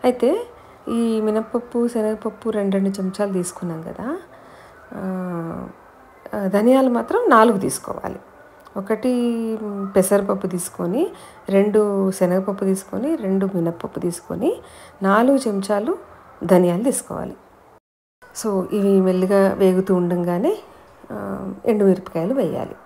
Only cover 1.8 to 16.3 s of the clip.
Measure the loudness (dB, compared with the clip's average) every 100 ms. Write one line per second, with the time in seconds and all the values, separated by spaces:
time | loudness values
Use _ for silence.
1.8 | -2 0 -2 -2 -8 -6 -6 -2 0 0
2.8 | 0 -2 -6 -4 -2 -2 -4 -6 -8 -8
3.8 | -10 -10 -8 -8 -12 -20 -20 -20 -20 -20
4.8 | -18 -10 -8 -6 -6 -8 -8 -10 -12 -16
5.8 | -20 -20 -20 -20 -10 -6 0 2 4 4
6.8 | 4 0 0 0 6 6 6 4 -2 -6
7.8 | -10 -10 -10 -12 -16 -20 -20 -20 -12 -12
8.8 | -4 -2 0 0 0 -2 -4 -4 -6 -6
9.8 | 0 2 4 2 2 -2 -4 -6 -8 -6
10.8 | -2 0 -2 -4 -20 -16 0 2 4 2
11.8 | 2 2 0 0 2 2 0 -2 0 -2
12.8 | -4 -6 -2 -2 0 0 0 0 -2 -4
13.8 | -10 -6 -6 -6 -10 -4 -2 -4 -12 -20
14.8 | -20 -4 2 4 4 4 0 -4 -2 -2
15.8 | -2 -6 -8 -20 -20